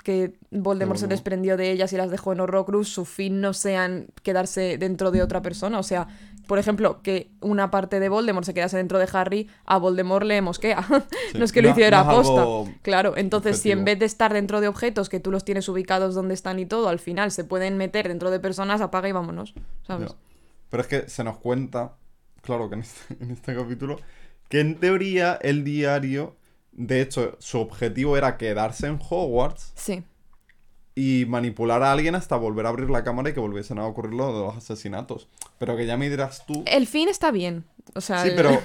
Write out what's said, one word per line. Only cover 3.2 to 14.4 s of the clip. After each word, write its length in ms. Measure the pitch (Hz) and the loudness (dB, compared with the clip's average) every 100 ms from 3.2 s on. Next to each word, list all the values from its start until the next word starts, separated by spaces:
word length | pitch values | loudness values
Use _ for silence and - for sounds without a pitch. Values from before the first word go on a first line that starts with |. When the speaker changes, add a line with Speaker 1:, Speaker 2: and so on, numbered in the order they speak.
| 196 196 | -2 0
Speaker 1:
no 120 | 196 | -2
sean 540 | 190 202 190 180 180 - - | -2 0 0 0 -2 -10 -8
quedarse 560 | - 185 185 196 185 151 | -2 0 0 -2 -2 0
dentro 320 | 190 180 190 | -2 0 2
de 120 | 185 | 2
otra 180 | 180 185 | 2 -2
persona. 380 | 180 170 196 220 | -4 -6 -4 -2
O 40 | |
sea, 240 | 190 180 170 - - - - | -2 -4 -4 -12 -20 -14 -2
por 140 | 202 | 0
ejemplo, 420 | 208 208 202 - | 2 2 2 0
que 300 | - 185 - - | -2 -2 -4 -6
una 300 | 202 202 190 | 0 2 2
parte 280 | 196 190 196 | 0 0 0
de 80 | 190 | 2
Voldemort 360 | 208 233 185 180 | 2 2 0 -2
se 80 | |
quedase 240 | 175 175 185 | -2 0 0
dentro 220 | 180 185 | 2 2
de 80 | 185 | 2
Harry, 380 | 190 185 202 214 - - | 2 0 -2 -4 -8 2
a 120 | 190 | 4
Voldemort 460 | 180 180 185 196 214 | 4 2 2 2 4
le 140 | 208 | 2
mosquea. 440 | 185 180 214 208 190 | 2 0 0 0 4
<laughs> 200 | 277 - 480 453 | 2 2 -8 -6
Speaker 2:
Sí, 60 | 277 | 0
Speaker 1:
No 60 | 233 | 2
es 60 | |
que 100 | 240 | 6
lo 60 | 233 | 6
Speaker 2:
no, 40 | |
Speaker 1:
hiciera 300 | 240 214 202 | 8 8 8
Speaker 2:
no 80 | 147 | 8
es 60 | 233 139 | 8 8
algo 320 | 127 120 110 | 6 4 0
Speaker 1:
aposta. 200 | 101 - | -6 -6
Claro, 340 | - 185 196 - | 0 2 2 2
entonces, 400 | 196 208 208 202 | 0 0 0 0
si 120 | 208 | 2
en 80 | 196 | 2
Speaker 2:
objetivo. 60 | 196 | 2
Speaker 1:
vez 140 | 202 | 2
de 60 | 220 | 0
estar 280 | - 220 | 2 2
dentro 280 | 208 | 2